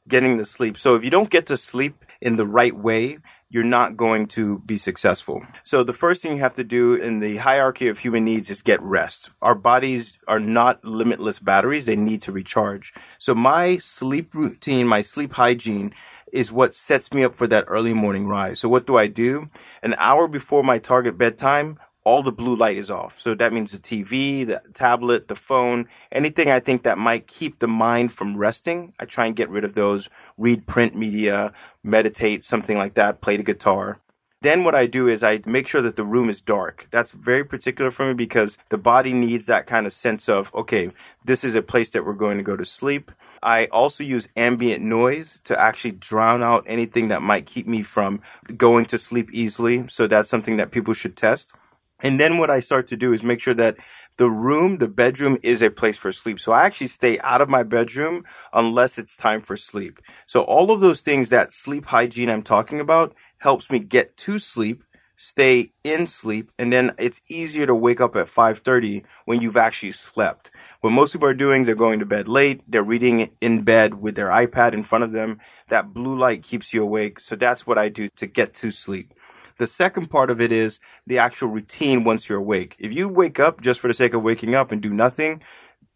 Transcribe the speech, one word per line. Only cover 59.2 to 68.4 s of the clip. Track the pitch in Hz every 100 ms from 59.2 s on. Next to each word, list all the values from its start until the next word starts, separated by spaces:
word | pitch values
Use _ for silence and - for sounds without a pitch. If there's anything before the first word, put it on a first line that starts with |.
| 117 107
for | - 101
sleep. | - 104 95 - - - -
So | 123
all | - 127 190
of | 220
those | 190 151
things, | - 139 117
that | 120 -
sleep | - - 143 -
hygiene | 123 120 117 120
I'm | 107
talking | 104 107 110 151
about, | 147 165 165 _ _ _
helps | 143 127 -
me | 127
get | 104 123 - -
to | - 208
sleep, | - 120 107 123 _ _ _ _
stay | - - 135 123 - _
in | 147 160 170
sleep, | - 110 107 - -
and | 120
then | 127 127 -
it's | 120 - -
easier | 165 160 151
to | 139
wake | 117 120 120
up | 120 107
at | 85
five | -